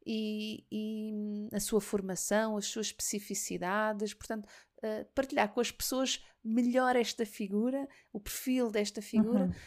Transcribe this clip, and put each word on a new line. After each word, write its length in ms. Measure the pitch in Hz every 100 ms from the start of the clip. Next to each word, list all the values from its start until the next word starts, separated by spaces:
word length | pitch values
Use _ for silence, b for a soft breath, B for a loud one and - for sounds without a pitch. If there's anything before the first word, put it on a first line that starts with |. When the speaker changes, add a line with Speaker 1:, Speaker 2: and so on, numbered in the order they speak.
| -
Speaker 1:
e, 600 | 220 214 214 214 214 -
e, 400 | 214 214 220 214
hum, 360 | 214 208 208 214
a 60 | 208
sua 220 | 202 220
formação, 760 | 202 202 190 180 - 202 220 208
as 80 | 202
suas 200 | - 208
especificidades. 1300 | - - 202 202 190 - 175 175 202 214 214 214
Portanto, 340 | - - 214 208 b b _
eh, 240 | 220 214 220 -
partilhar 340 | 262 277 208
com 80 | 226
as 100 | 233
pessoas 520 | - - 254 262 - b b
melhor 520 | 220 226 247 247 254 247
esta 300 | 226 - 214
figura, 640 | - 202 202 233 269 277 b b
o 80 | 214
perfil 500 | 208 - - 254 233
desta 300 | 214 208 -
figura, 440 | 208 220 214 226 185
Speaker 2:
Uhum. 80 | 175